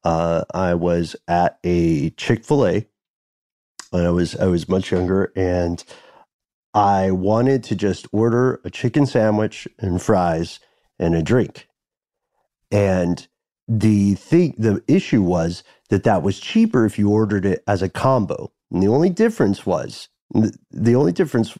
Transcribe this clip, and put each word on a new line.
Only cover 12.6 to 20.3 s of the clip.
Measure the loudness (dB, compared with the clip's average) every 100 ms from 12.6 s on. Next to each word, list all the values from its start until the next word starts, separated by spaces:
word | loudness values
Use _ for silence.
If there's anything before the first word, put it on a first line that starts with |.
| _
And | 0 2 2 0 -2 -8 _ _ _ -4
the | 0 2 4 2 0
thing, | 2 2 2 0
the | 0 0 2
issue | 0 2 0
was | 2 0 -2 -6 -14 _ _
that | 0
that | 2 2
was | 0 -6
cheaper | -2 0 2 2 0
if | 2
you | 2
ordered | 2 2 0 -2
it | -2 -2
as | -2
a | -2
combo. | -2 0 2 0 -6 -12 _ _
And | 0
the | 2
only | 2 0
difference | 2 -2 2 -2 0 -2
was, | -4 -4 -14 -20 _ _